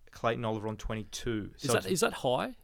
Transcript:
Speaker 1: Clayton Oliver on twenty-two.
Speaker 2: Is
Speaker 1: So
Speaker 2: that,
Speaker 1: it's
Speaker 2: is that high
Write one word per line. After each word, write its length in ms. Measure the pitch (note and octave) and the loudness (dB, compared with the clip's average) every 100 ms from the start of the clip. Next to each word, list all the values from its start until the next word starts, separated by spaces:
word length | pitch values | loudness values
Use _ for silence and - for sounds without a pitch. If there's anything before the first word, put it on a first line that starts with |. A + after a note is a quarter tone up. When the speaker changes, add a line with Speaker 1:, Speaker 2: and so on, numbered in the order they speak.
| - | -18
Speaker 1:
Clayton 340 | - A#2 A#2+ | -2 0 2
Oliver 220 | A2+ A2 G#2+ | 0 0 -2
on 100 | A2 | -4
twenty-two. 760 | - A2 G#2 - B2 A2 F#2 | -4 -4 -6 -6 -2 -2 -4
Speaker 2:
Is 80 | - | -6
Speaker 1:
So 120 | C3+ | 2
Speaker 2:
that, 100 | - | 2
Speaker 1:
it's 20 | F#3+ | 4
Speaker 2:
is 140 | F#3+ | 2
that 120 | G3+ | 2
high 440 | - C3 C3 A3+ A#3+ | 2 2 2 0 -6